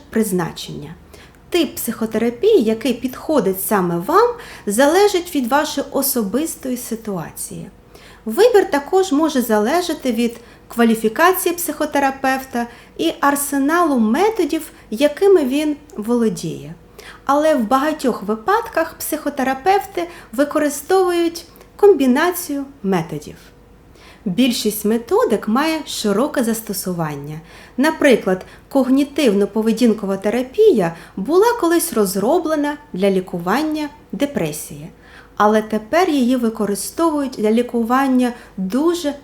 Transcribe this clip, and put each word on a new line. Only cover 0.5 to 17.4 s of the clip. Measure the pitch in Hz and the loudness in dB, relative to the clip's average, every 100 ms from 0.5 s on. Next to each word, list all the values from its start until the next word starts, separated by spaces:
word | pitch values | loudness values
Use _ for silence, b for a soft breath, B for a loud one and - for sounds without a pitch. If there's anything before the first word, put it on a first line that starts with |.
| 156 - 151 147 170 - B B B - | -8 -12 -12 -14 -16 -20 B B B -4
Тип | 349 302 - | -2 -2 -4
психотерапії, | - 220 220 220 233 240 403 427 | -8 -6 -4 -2 -2 0 4 4
який | 220 220 277 | 4 0 -2
підходить | 240 262 - - 302 190 190 | -2 -6 -8 -2 0 2 -2
саме | - 214 175 170 | 0 0 0 -2
вам, | 196 349 480 480 B B - | 0 2 2 0 B B -4
залежить | 208 285 349 415 370 339 285 | 2 4 6 4 2 -2 -4
від | 233 | 0
вашої | 277 302 - - | 0 0 -4 -4
особистої | 262 269 247 202 240 320 - 262 247 | -2 -2 -2 -2 -2 -4 -6 -8 -8
ситуації. | - 220 214 190 147 - - 170 165 - - B B B - | -6 -8 -6 -6 -8 -10 -12 -12 -16 -18 -20 B B B -4
Вибір | 226 466 415 381 | 4 6 6 4
також | 285 285 370 381 | 0 0 0 2
може | 277 320 262 | 2 2 0
залежати | 226 214 208 330 349 311 262 | 0 0 2 0 -2 -4 -2
від | 226 233 233 B B - | 0 -2 -4 B B -8
кваліфікації | - 233 226 220 220 349 370 359 339 | 0 2 2 0 2 2 2 -2 -2
психотерапевта | - 294 302 294 277 269 262 262 269 240 240 B B - | -4 -4 -2 0 -2 -2 -2 -2 -4 -6 -6 B B -4
і | 320 311 | -4 0
арсеналу | 277 285 - 285 269 339 349 269 | 0 0 -2 0 2 2 2 2
методів, | 214 254 415 440 349 320 - B B | 2 2 2 0 -2 -2 -6 B B
якими | 214 294 294 403 370 269 | -2 0 2 4 4 4
він | 277 311 294 - - | 0 -2 -4 -10 -10
володіє. | 214 240 226 165 165 139 143 170 - B B B - | -2 0 0 -2 -6 -10 -12 -18 -20 B B B -2
Але | 285 | 2